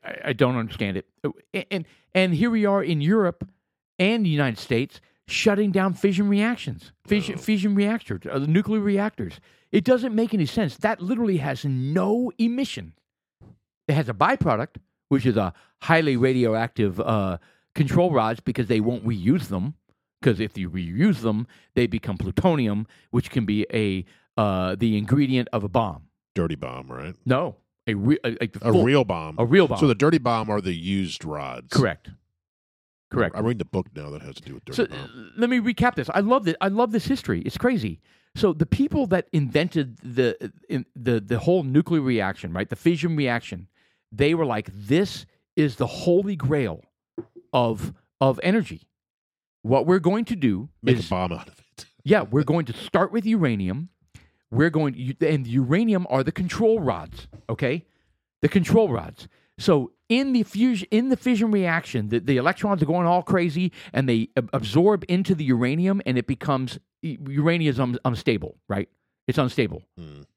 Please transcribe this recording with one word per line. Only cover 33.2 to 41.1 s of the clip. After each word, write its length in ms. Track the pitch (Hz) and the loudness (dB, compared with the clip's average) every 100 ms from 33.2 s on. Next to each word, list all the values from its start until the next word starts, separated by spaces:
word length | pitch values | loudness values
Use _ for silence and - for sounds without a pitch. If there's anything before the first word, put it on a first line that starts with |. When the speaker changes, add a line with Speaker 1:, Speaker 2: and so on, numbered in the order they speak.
| 95 - | -2 -2
Speaker 2:
I'm 80 | 110 | -4
reading 140 | 117 | -4
the 60 | 85 | -4
book 220 | 98 90 76 | -6 -6 -10
now 140 | 73 | -12
that 120 | 73 | -14
has 140 | 85 - | -14 -16
to 60 | |
do 140 | - 67 | -16 -18
with 100 | - | -10
dirty 100 | - | -4
Speaker 1:
So, 120 | 240 | -4
Speaker 2:
bomb. 120 | 135 | -4
Speaker 1:
uh, 300 | 135 123 107 - | -14 -18 -18 -4
let 120 | 240 | 0
me 100 | 247 | 0
recap 360 | 220 233 247 240 | 0 2 0 0
this. 140 | 139 | -2
I 60 | 170 | 0
love 280 | 202 262 196 | 2 2 0
it. 100 | 160 | -2
I 80 | 196 | -2
love 240 | 202 240 | 0 0
this 140 | 214 - | 0 -2
history. 340 | 269 - 90 | -4 -2 -2
It's 160 | 92 - | -4 -2
crazy. 440 | 247 240 110 82 _ _ _ - | 0 0 -2 -8 _ _ _ 0
So 180 | 202 | 0
the 120 | 156 160 | 2 0
people 420 | - 277 302 240 | 2 0 0 0
that 200 | 180 - | 0 0
invented 640 | - 139 147 170 165 135 113 | 0 2 0 0 0 -2 -6
the, 520 | 123 123 123 - 117 - _ | -8 0 0 0 -10 -14 _
in, 180 | 139 - - | -6 -6 -6
the, 240 | 123 | -2